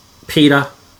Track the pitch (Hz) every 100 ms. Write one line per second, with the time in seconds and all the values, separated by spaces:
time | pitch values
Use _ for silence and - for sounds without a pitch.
0 | _ _ - - 147 139 139 - _ -